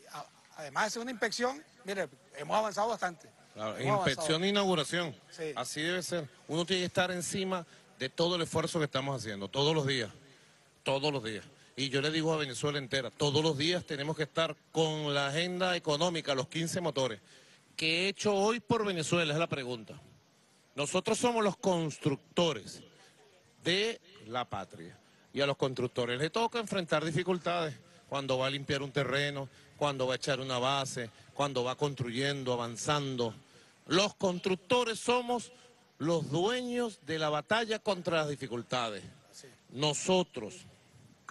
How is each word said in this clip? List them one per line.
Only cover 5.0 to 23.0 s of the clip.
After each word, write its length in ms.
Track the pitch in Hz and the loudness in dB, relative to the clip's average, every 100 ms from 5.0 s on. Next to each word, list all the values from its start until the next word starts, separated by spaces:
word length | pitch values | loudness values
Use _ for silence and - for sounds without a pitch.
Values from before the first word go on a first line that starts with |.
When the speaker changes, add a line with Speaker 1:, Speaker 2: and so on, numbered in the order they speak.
| 170 110 - | -2 -6 -14
Speaker 1:
Sí. 240 | - 156 120 | -10 -6 -6
Speaker 2:
Así 260 | 127 147 | -6 -4
debe 220 | 160 180 | -2 -2
ser. 260 | - 175 147 - - | -2 -4 -6 -12 -6
Uno 180 | 156 175 | -2 0
tiene 180 | 185 | 0
que 40 | 180 | 0
estar 240 | - 180 | 0 0
encima 540 | 180 160 208 190 185 165 - - - | 0 -4 -2 -2 -2 -6 -18 -18 -8
de 100 | 131 | -4
todo 280 | - 170 180 | 0 2 2
el 60 | |
esfuerzo 360 | 160 165 151 170 | 0 0 0 0
que 60 | 147 | 0
estamos 340 | 131 139 135 | 0 -2 -4
haciendo, 280 | 107 98 101 | -4 -6 -4
todos 260 | 135 147 | 2 4
los 140 | 160 139 | 4 2
días, 240 | 135 104 - - - - - _ _ | 0 -2 -8 -20 -20 -20 -20 _ _
todos 280 | - 135 151 | 0 2 2
los 120 | 139 | 0
días. 200 | 110 104 - - - - | -2 -8 -10 -20 -12 -4
Y 140 | 135 | 0
yo 120 | 135 | 0
le 100 | 147 | 2
digo 220 | 160 156 | 2 2
a 40 | 160 | 0
Venezuela 400 | 143 117 147 143 | -2 -2 -2 -2
entera, 320 | 127 139 120 | -2 -2 -2
todos 320 | - 147 143 | 0 2 4
los 140 | 160 139 | 2 2
días 280 | 160 175 - | 0 0 -2
tenemos 300 | 143 147 156 | -6 -4 -2
que 60 | |
estar 320 | 151 - 160 147 _ | -2 0 -2 -2 _
con 420 | 160 160 156 147 | 0 2 2 0
la 140 | 143 139 | 2 2
agenda 480 | 151 180 180 185 175 | 0 0 0 0 0
económica, 600 | 156 147 175 165 147 135 | 0 2 2 0 0 0
los 120 | 131 | -2
quince 340 | 160 165 180 | -2 -2 0
motores, 380 | 165 135 127 104 - - - - _ - | 0 0 0 -2 -12 -20 -20 -20 _ -4
que 300 | 160 165 196 | 0 2 0
he 20 | |
hecho 240 | 190 208 | 0 2
hoy 260 | 196 208 240 | 4 4 2
por 260 | - 233 202 | 2 2 2
Venezuela, 480 | 175 147 175 160 | 0 2 2 2
es 60 | 151 | 0
la 80 | 165 | 0
pregunta. 460 | 151 123 120 104 - - - _ _ _ _ _ - | -2 -4 -6 -10 -16 -20 -20 _ _ _ _ _ -6
Nosotros 420 | 143 185 220 214 | 0 0 2 2
somos 260 | 247 226 | 4 4
los 140 | 208 - | 4 2
constructores 1200 | 196 175 160 - - 135 - - 170 117 90 - - - | 2 4 2 0 0 -2 -2 2 2 2 -6 -16 -18 -20